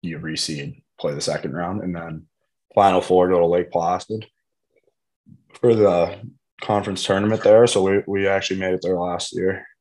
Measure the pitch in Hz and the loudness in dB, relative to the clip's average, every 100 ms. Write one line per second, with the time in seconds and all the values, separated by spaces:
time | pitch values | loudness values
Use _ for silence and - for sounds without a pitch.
0 | 87 78 80 78 - 76 71 - _ _ | -10 -10 -8 -8 -6 -8 -10 -16 _ _
1 | - 71 - 73 - 71 87 101 90 85 | -8 -6 -4 -6 -6 -8 -6 -6 -8 -10
2 | 82 80 - _ _ _ _ - 98 92 | -10 -14 -16 _ _ _ _ 2 4 4
3 | - 90 90 90 85 87 87 - 85 90 | 2 2 4 4 2 2 0 -2 -2 -4
4 | - 110 107 _ _ _ _ _ _ _ | -6 -10 -10 _ _ _ _ _ _ _
5 | _ _ _ - _ - 123 113 101 87 | _ _ _ -20 _ -2 2 4 4 4
6 | 85 - - - _ _ - 104 98 95 | 0 -2 -16 -20 _ _ -2 -2 -2 -6
7 | - 98 104 110 101 107 120 104 95 98 | -2 0 0 0 6 6 6 4 2 0
8 | - 98 98 98 95 95 95 92 90 90 | 0 -2 0 -2 -2 -4 -4 -4 -2 -4
9 | 90 87 - - 95 95 - _ | -4 -6 -8 -4 -4 -4 -10 _